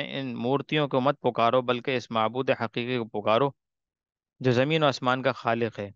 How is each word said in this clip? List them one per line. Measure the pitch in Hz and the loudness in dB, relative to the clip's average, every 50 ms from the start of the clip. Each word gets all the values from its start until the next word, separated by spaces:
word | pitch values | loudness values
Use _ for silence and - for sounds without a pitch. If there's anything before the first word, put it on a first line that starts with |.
| 143 123 135 | -4 -4 -6
इन | 143 135 131 117 120 | -8 -6 -6 -6 -4
मूर्तियों | 113 123 135 139 135 - 151 156 151 135 | -2 0 0 -2 -2 0 0 0 0 2
को | - 135 | 0 2
मत | 127 139 143 - | 2 2 0 0
पुकारो, | - 127 113 - 113 117 117 131 123 | -2 -2 2 2 2 4 4 2 2
बल्कि | 120 123 120 117 147 131 | 2 -2 -2 -2 -2 -2
इस | 123 110 - 117 | -2 -4 -2 -2
माबूद | 113 110 110 113 131 135 131 123 | 0 0 0 -2 -2 0 0 0
हकीकी | - 120 107 - 120 117 123 127 123 | 0 -2 -4 -4 -6 -6 -4 -4 -4
को | 113 110 | -4 -4
पुकारो | - 107 101 110 110 117 139 139 - _ _ _ _ _ _ _ _ _ _ _ _ _ _ _ _ _ | -8 -4 0 2 4 4 2 0 -2 _ _ _ _ _ _ _ _ _ _ _ _ _ _ _ _ _
जो | 123 131 120 | 0 2 2
ज़मीन | 120 131 147 160 160 156 | 2 2 2 2 2 2
और | 143 | 2
आसमान | 123 - 135 127 127 131 123 | 2 2 0 0 0 2 0
का | 135 120 | -2 -4
खालिक | - - 123 113 117 117 110 - - | -2 -2 -2 0 0 -2 -4 -4 -8
है। | 101 101 104 | -10 -10 -12